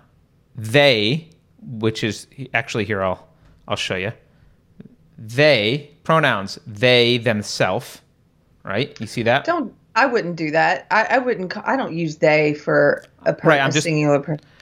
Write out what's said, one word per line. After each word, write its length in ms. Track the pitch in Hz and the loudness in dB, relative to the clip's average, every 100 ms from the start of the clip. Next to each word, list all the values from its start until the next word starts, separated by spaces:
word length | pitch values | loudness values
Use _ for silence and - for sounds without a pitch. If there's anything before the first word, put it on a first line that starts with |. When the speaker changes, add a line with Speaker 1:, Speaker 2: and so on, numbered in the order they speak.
| _ _ _ _ _ - | _ _ _ _ _ -14
Speaker 1:
they, 720 | 110 135 143 113 104 156 - _ _ _ | -2 2 4 2 0 -2 -6 _ _ _
which 400 | - 110 113 110 | -16 -4 -4 -2
is, 240 | 113 98 - - 127 | -6 -6 -12 -18 -6
actually 300 | 117 - 123 101 | -6 -4 -4 -4
here, 160 | 101 | -2
I'll, 260 | 95 90 - _ _ _ - | -2 -4 -10 _ _ _ -8
I'll 80 | 104 | -6
show 200 | - 95 | -4 -6
you. 160 | 98 - _ _ _ _ _ _ - _ _ - | -6 -10 _ _ _ _ _ _ -20 _ _ -20
They, 720 | 110 120 151 123 104 143 139 _ | -8 2 4 6 2 -2 -6 _
pronouns, 560 | - 160 147 107 98 - - | 0 2 2 0 -4 -12 -16
they, 520 | 104 123 123 120 123 | 0 4 6 4 2
themself, 840 | 117 107 101 - 107 104 - - _ _ _ _ _ _ | 0 -2 -4 -2 0 0 -6 -16 _ _ _ _ _ _
right? 360 | 104 101 143 - | -6 -4 -4 -8
You 60 | 110 | -10
see 160 | - | -4
that? 200 | 113 131 | 0 0
Speaker 2:
Don't, 280 | 320 339 107 - _ 220 | 0 -4 -4 -12 _ 0
I 100 | 262 | 2
wouldn't 280 | 233 170 165 | 0 -4 -4
do 140 | 156 | -2
that. 360 | 160 160 185 - | 2 2 0 0
I, 140 | 208 | 0
I 140 | - 247 | 2 0
wouldn't, 320 | 247 180 185 | 0 -4 -6
ca-, 120 | 214 | -8
I 120 | 202 262 | -4 -4
don't 180 | 208 | -4
use 220 | 165 165 151 | -4 -4 0
they 380 | 160 151 151 | 2 4 2
for 500 | 147 - 147 147 - - _ - | -2 0 2 2 0 -6 _ -4
a 60 | |
per-, 160 | 156 160 | 0 2
Speaker 1:
Right, 100 | 147 | 4
I'm 80 | 135 | 2
Speaker 2:
a 40 | |
Speaker 1:
just, 120 | 143 | 0
Speaker 2:
singular 340 | 170 151 147 143 | 0 0 2 0
per-, 200 | 143 151 - _ | 0 -8 -10 _